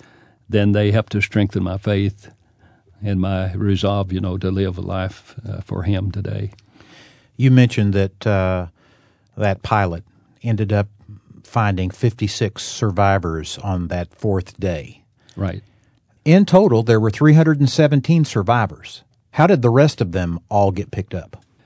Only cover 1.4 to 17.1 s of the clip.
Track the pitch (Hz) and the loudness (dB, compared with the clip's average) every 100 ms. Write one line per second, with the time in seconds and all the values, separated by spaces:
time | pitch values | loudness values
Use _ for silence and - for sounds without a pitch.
1.4 | 98 101 95 95 107 101 98 - - _ | 0 -2 -4 -4 -2 0 0 -4 -20 _
2.4 | _ _ _ _ _ - 104 95 92 95 | _ _ _ _ _ -10 -4 -2 -2 -2
3.4 | 92 98 104 92 98 101 95 92 92 90 | -4 -4 -2 0 0 -2 -2 -4 -4 -4
4.4 | 92 95 95 92 92 92 95 - _ - | -4 -2 -4 -4 -8 -6 -6 -10 _ -16
5.4 | 104 95 - 98 90 98 98 95 95 101 | -12 -12 -8 -6 -2 -2 -4 -6 -8 -8
6.4 | 101 - _ _ - - - _ _ - | -8 -12 _ _ -20 -20 -20 _ _ 0
7.4 | 131 127 120 - 101 101 98 - 113 98 | 4 6 6 2 0 0 -2 -2 -2 0
8.4 | 92 92 87 _ _ _ _ _ _ - | 0 -2 -6 _ _ _ _ _ _ -4
9.4 | 104 95 - 107 92 85 - _ _ _ | -2 -2 0 0 0 -4 -14 _ _ _
10.4 | 120 107 104 104 101 _ - 104 _ - | -4 -2 0 -2 -2 _ -20 -20 _ -20
11.4 | - 120 104 92 92 - 120 - 104 - | -4 -2 0 0 -4 -2 -4 -2 -6 -4
12.4 | 104 - - - 107 90 98 98 85 82 | -6 -6 -12 -4 -4 0 2 2 -2 -6
13.4 | 78 - 95 90 85 90 85 - 110 95 | -10 -10 -6 -4 -4 -6 -8 -6 -4 -4
14.4 | 90 - 95 80 65 - _ _ _ - | -6 -6 -6 -6 -10 -20 _ _ _ -8
15.4 | 95 95 - _ _ _ _ _ 151 185 | -8 -8 -16 _ _ _ _ _ 4 4
16.4 | 202 185 208 117 117 110 110 | 4 2 4 2 2 2 2